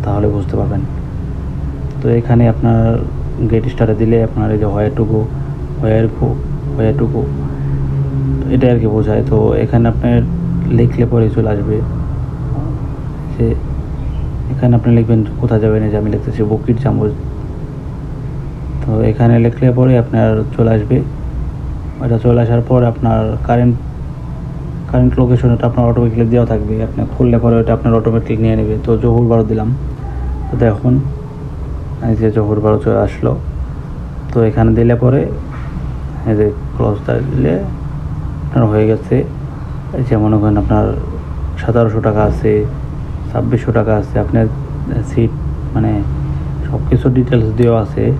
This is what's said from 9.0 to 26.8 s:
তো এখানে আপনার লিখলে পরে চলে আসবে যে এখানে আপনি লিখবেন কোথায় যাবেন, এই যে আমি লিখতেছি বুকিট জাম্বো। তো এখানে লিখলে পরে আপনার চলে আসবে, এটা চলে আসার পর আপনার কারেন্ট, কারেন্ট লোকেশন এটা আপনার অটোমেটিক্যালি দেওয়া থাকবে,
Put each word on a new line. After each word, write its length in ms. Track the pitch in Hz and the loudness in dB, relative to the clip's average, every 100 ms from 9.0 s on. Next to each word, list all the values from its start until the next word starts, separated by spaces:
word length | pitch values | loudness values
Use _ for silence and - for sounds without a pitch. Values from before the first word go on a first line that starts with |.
| - - 117 | 2 0 2
তো 60 | 110 110 | 2 4
এখানে 300 | 110 117 120 117 | 2 2 2 2
আপনার 280 | 113 123 120 120 - - - - 117 | 2 2 2 2 -2 -2 -2 0 2
লিখলে 260 | 120 - 113 | 2 2 2
পরে 140 | 120 110 | 2 2
চলে 200 | - 107 | 2 0
আসবে 220 | 104 98 110 - - - - - - - - - - - - - - - | 0 0 -2 -2 -4 -4 -4 -6 -6 -4 -4 -4 -4 -6 -6 -8 -8 -8
যে 140 | - 113 117 - - - - - - - - - | 0 0 0 -2 -4 -6 -6 -4 -4 -4 -4 -4
এখানে 200 | 131 123 120 | 0 4 4
আপনি 120 | 120 117 | 4 4
লিখবেন 240 | 110 113 104 - | 4 2 0 -2
কোথায় 200 | 120 113 | 0 2
যাবেন, 160 | 110 107 107 | 2 2 0
এই 40 | |
যে 40 | 107 | 0
আমি 100 | 107 | 0
লিখতেছি 260 | 107 - 110 107 | -2 -4 -2 0
বুকিট 260 | 214 - 113 | 0 0 0
জাম্বো। 240 | - 139 139 139 - - - - - - - - - - - - - - - - | 0 0 0 -2 -8 -8 -8 -8 -10 -10 -10 -10 -10 -8 -8 -8 -8 -8 -8 -4
তো 80 | - 110 110 | -2 2 2
এখানে 240 | 113 117 117 | 4 4 6
লিখলে 280 | 117 117 127 123 | 4 4 2 4
পরে 140 | 127 127 | 4 4
আপনার 300 | 117 117 110 110 110 - | 4 2 2 2 0 0
চলে 140 | 113 110 | 2 2
আসবে, 200 | 104 127 - - - - - - - - - - | 2 0 0 -6 -6 -4 -6 -6 -8 -8 -8 -6
এটা 120 | 127 117 | 0 2
চলে 220 | 120 120 | 4 4
আসার 180 | 113 117 120 | 4 2 2
পর 120 | 127 120 | 2 2
আপনার 280 | 113 120 110 110 110 - | 2 0 2 0 -2 0
কারেন্ট, 300 | 120 120 120 - - - - - - - - - - - | 4 4 2 -4 -8 -10 -10 -10 -8 -8 -8 -8 -8 -2
কারেন্ট 220 | 127 127 - | 2 2 2
লোকেশন 280 | 123 123 123 | 2 4 4
এটা 120 | 117 120 | 2 2
আপনার 140 | 120 120 | 2 2
অটোমেটিক্যালি 400 | 113 117 113 113 | 4 2 2 2
দেওয়া 160 | 120 117 | 4 2
থাকবে, 280 | 110 107 110 | 0 0 -2